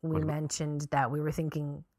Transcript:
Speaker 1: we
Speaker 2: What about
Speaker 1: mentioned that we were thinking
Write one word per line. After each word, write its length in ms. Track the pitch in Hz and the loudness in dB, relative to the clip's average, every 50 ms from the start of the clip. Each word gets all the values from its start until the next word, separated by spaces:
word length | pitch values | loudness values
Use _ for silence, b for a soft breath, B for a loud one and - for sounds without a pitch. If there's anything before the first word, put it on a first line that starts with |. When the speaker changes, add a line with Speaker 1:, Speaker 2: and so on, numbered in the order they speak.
Speaker 1:
we 100 | - 160 | 0 2
Speaker 2:
What 120 | 160 156 156 | 2 2 2
about 100 | 156 147 | 2 0
Speaker 1:
mentioned 540 | 151 156 147 - - 160 151 147 147 147 143 | 0 -2 -2 -2 -2 -2 -2 -2 -4 -2 0
that 180 | - 139 135 120 | 2 4 4 4
we 80 | 139 151 | 2 0
were 120 | 151 156 | 0 0
thinking 520 | 147 - 160 151 - 156 147 143 143 143 156 _ _ | 0 0 -2 -2 0 -2 -4 -4 -6 -8 -12 _ _